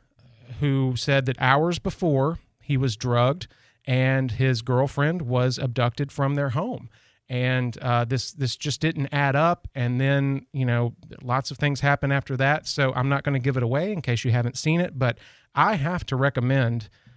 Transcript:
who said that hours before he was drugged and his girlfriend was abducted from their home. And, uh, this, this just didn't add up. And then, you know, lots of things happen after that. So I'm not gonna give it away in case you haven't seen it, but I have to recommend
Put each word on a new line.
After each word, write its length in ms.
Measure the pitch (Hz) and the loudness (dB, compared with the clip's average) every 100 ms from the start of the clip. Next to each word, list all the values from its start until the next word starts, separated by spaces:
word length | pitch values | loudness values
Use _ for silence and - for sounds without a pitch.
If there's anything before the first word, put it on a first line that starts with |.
| _ _ _ - - 117 | _ _ _ -20 -16 -4
who 340 | 147 135 131 123 | 0 2 0 -2
said 300 | - 139 131 | 0 0 0
that 100 | 127 | 0
hours 380 | 131 143 170 175 | 2 4 2 -2
before 600 | 196 - 170 135 143 165 - _ | -6 -2 2 2 2 -2 -12 _
he 140 | - 135 | -2 0
was 200 | 131 107 | 0 -2
drugged 500 | 127 120 123 170 - _ _ _ | 0 4 4 2 -8 _ _ _
and 460 | - 127 131 135 131 | -2 0 2 2 0
his 320 | 107 131 120 | 0 2 2
girlfriend 600 | 120 123 139 - 147 175 | 0 2 2 0 0 0
was 360 | 120 123 127 127 | -2 0 0 0
abducted 520 | 131 117 120 - 139 | -4 0 0 0 -6
from 260 | - 135 143 | -2 0 0
their 140 | 139 | -2
home. 380 | 131 226 233 117 _ _ _ - | -2 -4 -8 -12 _ _ _ -8
And, 480 | 123 127 127 123 - | -2 0 0 -2 -4
uh, 260 | 127 120 | 0 0
this, 280 | 117 127 - | 0 -2 -4
this 240 | - 131 - | -4 -4 -4
just 240 | 151 - | -6 -2
didn't 280 | 156 160 139 | -2 -2 -4
add 240 | 143 139 | 0 0
up. 320 | 135 165 175 - | 2 2 0 -6
And 260 | 135 120 123 | -4 -2 0
then, 460 | 135 139 139 139 - | 2 2 0 -2 -6
you 120 | 135 | -4
know, 300 | 127 120 120 - - - | 0 0 -2 -6 -18 -14
lots 280 | 127 131 - | -4 -4 -4
of 80 | 135 | -2
things 220 | 147 135 | -2 2
happen 320 | 143 143 139 | 2 2 0
after 240 | 139 - 131 | -2 -2 0
that. 300 | 135 151 - | 0 0 -2
So 260 | - 135 | 0 0
I'm 140 | 127 135 | 2 0
not 160 | 139 | 0
gonna 140 | - 139 | 0 0
give 180 | 127 131 | 0 0
it 60 | |
away 300 | 117 135 190 | 0 0 -2
in 80 | 190 | -4
case 240 | 127 117 | -2 0
you 60 | 127 | 2
haven't 280 | 120 120 - | 0 0 -2
seen 220 | 156 170 | 0 0
it, 180 | 180 131 | 0 -2
but 200 | 127 - - - _ 135 | -2 -2 -14 -20 _ 2
I 180 | 175 | 2
have 300 | 170 151 175 - | 2 -2 -4 -4
to 100 | 131 | 0
recommend 720 | 135 131 123 135 120 117 110 _ - | 0 2 2 2 2 -2 -6 _ -20